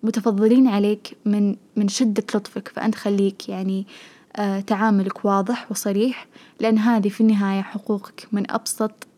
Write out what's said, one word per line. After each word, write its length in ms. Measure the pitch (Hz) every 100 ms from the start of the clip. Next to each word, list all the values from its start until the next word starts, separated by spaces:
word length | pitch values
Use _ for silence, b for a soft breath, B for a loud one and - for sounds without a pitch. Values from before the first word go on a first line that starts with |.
متفضلين 640 | 214 226 214 202 220 247 262
عليك 500 | 202 202 208 - - -
من، 300 | 208 202 - _ -
من 120 | 202
شدة 360 | 202 254 208 214 208
لطفك. 320 | 202 - 196
فأنت 280 | - 220 214
خليك 540 | 208 202 196 196 -
يعني، 380 | 196 190 190 196 B B B B -
آه، 240 | 202 196
تعاملك 680 | 196 202 220 202 190 - 208
واضح 460 | 196 196 240 -
وصريح، 560 | 196 214 196 240 247 - B B B
لأن 180 | 220 220
هذه 320 | 220 226 202
في 120 | 202
النهاية 400 | 220 208 196 196
حقوقك، 680 | 196 208 - 208 - - -
من 200 | 208 -
أبسط 400 | 226 - - 220 214 -